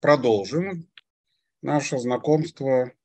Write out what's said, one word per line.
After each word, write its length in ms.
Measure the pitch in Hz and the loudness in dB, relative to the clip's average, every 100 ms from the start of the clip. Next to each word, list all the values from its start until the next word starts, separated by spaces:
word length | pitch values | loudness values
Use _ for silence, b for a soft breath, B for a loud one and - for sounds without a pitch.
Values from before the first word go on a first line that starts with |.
продолжим 880 | - 147 123 110 95 143 190 175 165 - _ _ _ _ _ _ | 4 4 4 0 0 -4 -6 -8 -14 -20 _ _ _ _ _ _
наше 360 | 135 147 139 139 | -4 -2 -2 -4
знакомство 920 | 120 123 139 156 151 - 135 131 127 - | -4 -4 2 0 0 -6 -2 0 0 -6